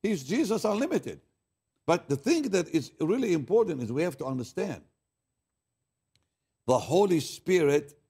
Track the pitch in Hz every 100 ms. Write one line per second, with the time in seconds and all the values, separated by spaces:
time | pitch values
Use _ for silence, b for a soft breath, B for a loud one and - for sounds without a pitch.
0 | 208 185 131 233 240 220 214 208 294 277
1 | 123 73 _ _ _ _ _ _ - 175
2 | - 139 247 339 269 185 170 160 - -
3 | 160 240 233 165 131 220 220 143 113 127
4 | 175 139 135 131 117 - 185 101 _ _
5 | _ _ _ _ _ _ _ _ _ _
6 | _ _ _ _ _ _ - 123 - 170
7 | 202 165 - - - 185 147 147 143 _